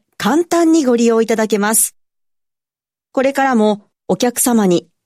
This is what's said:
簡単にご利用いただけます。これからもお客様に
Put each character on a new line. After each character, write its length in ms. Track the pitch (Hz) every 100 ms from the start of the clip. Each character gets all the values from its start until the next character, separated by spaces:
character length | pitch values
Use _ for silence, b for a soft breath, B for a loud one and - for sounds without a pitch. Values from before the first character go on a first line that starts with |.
| _ -
簡 280 | 208 285
単 280 | 349 339 330
に 140 | 330 262
ご 100 | 233
利 100 | 233
用 140 | 226
い 60 | 226
た 100 | 220
だ 120 | 214
け 100 | 214
ま 160 | 202
す。 200 | 226 - - _ _ _ _ _ _ _ _ _ _ _
こ 100 | -
れ 100 | 262
か 100 | 277
ら 140 | 269 240
も 260 | 214 208 - _ -
お 100 | 185
客 220 | 240 240
様 300 | - 226 196
に 180 | 175 - _